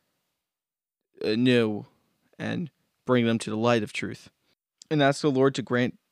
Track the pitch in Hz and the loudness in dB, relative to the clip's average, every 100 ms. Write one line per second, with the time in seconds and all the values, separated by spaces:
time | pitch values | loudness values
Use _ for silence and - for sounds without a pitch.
0 | _ _ _ _ _ _ _ _ _ _ | _ _ _ _ _ _ _ _ _ _
1 | _ - - 110 127 123 113 104 - _ | _ -8 -4 0 4 4 2 -2 -10 _
2 | _ _ _ - 110 113 131 _ _ _ | _ _ _ -12 -8 -6 -8 _ _ _
3 | - 127 117 113 - 107 117 120 104 - | 0 0 2 0 -4 -2 0 0 -2 -8
4 | 101 117 - _ _ _ _ _ - 156 | -10 -10 -18 _ _ _ _ _ -4 0
5 | 139 139 156 131 135 135 107 123 123 - | 0 2 0 2 2 2 -2 -2 -2 -4
6 | _ | _